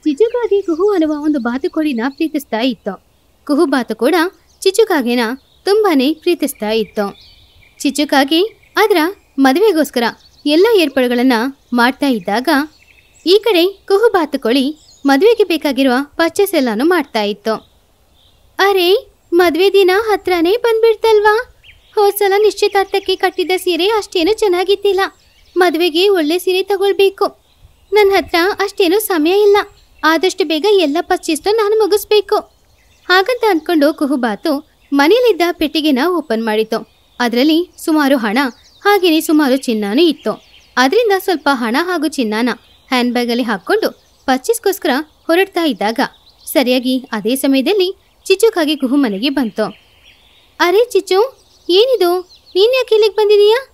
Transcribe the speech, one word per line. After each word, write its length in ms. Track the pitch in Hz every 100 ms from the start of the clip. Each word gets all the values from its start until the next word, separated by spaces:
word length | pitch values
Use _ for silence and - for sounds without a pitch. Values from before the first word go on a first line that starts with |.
ಚಿಚುಕಾಗೆ 580 | 311 285 453 480 466 403
ಕುಹು 300 | 392 311 403
ಅನ್ನುವ 300 | 392 311 302
ಒಂದು 180 | 302 285
ಬಾತುಕೋಳಿನ 600 | 233 247 349 - 311 240 247
ಪ್ರೀತಿಸ್ತಾ 500 | 269 330 311 - 220
ಇತ್ತು. 460 | 254 233 - 190 _ _ _ _ -
ಕುಹು 180 | 277 330
ಬಾತು 300 | 277 233 220
ಕೂಡ 200 | 240 349 339 _ _ _
ಚಿಚುಕಾಗೆನ 580 | 381 381 440 330 240 240 226 262 _ _ -
ತುಂಬಾನೇ 480 | 415 415 302 254
ಪ್ರೀತಿಸ್ತಾ 560 | 311 - 349 294 - 214
ಇತ್ತು. 480 | 226 208 - 202 - - - _ _ _ _
ಚಿಚುಕಾಗೆ 640 | 294 269 294 285 277 320 427 - _ -
ಅದರ 220 | 415 381 311 403 _ -
ಮದುವೆಗೋಸ್ಕರ 640 | 269 269 440 320 277 - 233 - - _ 285
ಎಲ್ಲ 200 | 302 427 440
ಏರ್ಪಾಡುಗಳನ್ನ 560 | 311 269 247 240 254 233 254 269 _
ಮಾಡ್ತಾ 340 | 247 240 262 285
ಇದ್ದಾಗ 420 | 233 180 208 254 285 302 _ _ _ _ _ 311
ಈ 160 | 392
ಕಡೆ 240 | 466 359 359
ಕುಹು 440 | 392 - 392 453
ಬಾತುಕೋಳಿ 640 | 392 302 269 226 269 262 311 _ _ 277
ಮದುವೆಗೆ 380 | 277 392 440
ಬೇಕಾಗಿರುವ 500 | 403 330 302 247 277 247
ಪರ್ಚೇಸ್ 520 | 285 - 330 330 392 320
ಎಲ್ಲಾನು 300 | 254 214 302
ಮಾಡ್ತಾ 360 | 359 277 226
ಇತ್ತು. 320 | 208 208 - 214 _ _ _ _ _ _ _ _ _ -
"ಅರೆ, 500 | 381 381 349 415 539 _ _
ಮದುವೆ 400 | 339 349 311 392
ದಿನ 180 | 392 370 370
ಹತ್ರನೇ 640 | 453 403 - 359 330 453
ಬಂದ್ಬಿಡ್ತಲ್ವಾ? 960 | 466 453 453 427 453 427 415 427 508 _ - - _ -
ಹೋದ್ಸಲ 380 | 403 403 403 392
ನಿಶ್ಚಿತಾರ್ಥಕ್ಕೆ 800 | 427 370 415 403 392 392 392 370
ಕಟ್ಟಿದ್ದ 360 | 381 - 320 370
ಸೀರೆ 300 | 359 330 359
ಅಷ್ಟೇನು 520 | 453 - 370 330 440
ಚೆನ್ನಾಗಿದ್ದಿಲ್ಲ. 600 | 427 349 381 403 403 381 370 _ _ _ _ -
ಮದುವೆಗೆ 520 | 359 311 349 311 392
ಒಳ್ಳೆ 300 | 392 294 349
ಸೀರೆ 240 | 370 370
ತಗೊಳ್ಬೇಕು. 840 | 381 392 403 370 392 381 392 - _ _ - _ _
ನನ್ 180 | 403 403
ಹತ್ರ 240 | 392 302 349 349 403
ಅಷ್ಟೇನು 360 | 392 - 370 381
ಸಮಯ 440 | 440 349 302 392
ಇಲ್ಲ. 140 | 415 403 392 - _ _
ಆದಷ್ಟು 440 | 302 320 370 - 320
ಬೇಗ 180 | 320 370
ಎಲ್ಲ 260 | 403 311 302
ಪರ್ಚೇಸ್‌ನ 480 | 359 359 - 311 - 440
ನಾನು 240 | 415 440
ಮುಗಿಸ್ಬೇಕು." 560 | 403 403 415 427 403 415 - _ _ _ _ _ -
ಹಾಗಂತ 340 | 359 381 494 453
ಅಂದ್ಕೊಂಡು 440 | 349 311 349 285
ಕುಹುಬಾತು 760 | 311 294 277 233 202 339 285 - _ _
ಮನೇಲಿದ್ದ 480 | 277 285 453 494 339 339
ಪೆಟ್ಟಿಗೆನ 480 | 339 311 320 302 262 311
ಓಪನ್ 380 | 359 - 220 226
ಮಾಡಿತು. 440 | 214 220 226 214 _ _ _
ಅದ್ರಲ್ಲಿ 500 | 240 233 285 320 359 -
ಸುಮಾರು 400 | - 311 277 269
ಹಣ 200 | 220 220 277 - _ _
ಹಾಗೇನೆ 400 | 403 415 359 320
ಸುಮಾರು 360 | - 311 294 269
ಚಿನ್ನಾನೂ 440 | 262 220 208 220
ಇತ್ತು. 420 | 339 - - - _ _ _ -
ಅದ್ರಿಂದ 340 | 262 392 480 381
ಸ್ವಲ್ಪ 320 | 381 339 -
ಹಣ 260 | 277 233 247
ಹಾಗೂ 280 | 349 349 302
ಚಿನ್ನಾನ 420 | - 220 214 247 - _ _ _
ಹ್ಯಾಂಡ್ 240 | 254 240
ಬ್ಯಾಗಲ್ಲಿ 300 | 240 240 240
ಹಾಕೊಂಡು 480 | 240 202 - 415 - - _ _ -
ಪರ್ಚೇಸ್‌ಗೋಸ್ಕರ 640 | 262 - 453 403 370 349 262 311 _ -
ಹೊರಡ್ತಾ 360 | 330 381 -
ಇದ್ದಾಗ 360 | 330 208 202 233 247 _ _ _ -
ಸರಿಯಾಗಿ 580 | 320 247 254 247 254 254
ಅದೇ 240 | 214 208 262
ಸಮಯದಲ್ಲಿ 600 | 285 269 254 415 359 381 _ _ -
ಚಿಚುಕಾಗೆ 500 | 381 453 403 302 294
ಕುಹು 200 | 254 285
ಮನೆಗೆ 340 | 269 190 262
ಬಂತು. 340 | 294 233 - 208 - _ _ _ _ _ _ _ _
"ಅರೆ 320 | 330 370 480
ಚಿಚ್ಚು, 460 | 381 - 370 508 - _ _ -
ಏನಿದು? 520 | 349 494 480 349 359 359 - _ 359
ನೀನ್ 200 | 440 523
ಯಾಕೆ 200 | 480 440
ಇಲ್ಲಿಗೆ 200 | 427 427
ಬಂದಿದೀಯಾ?" 520 | 415 415 415 466 539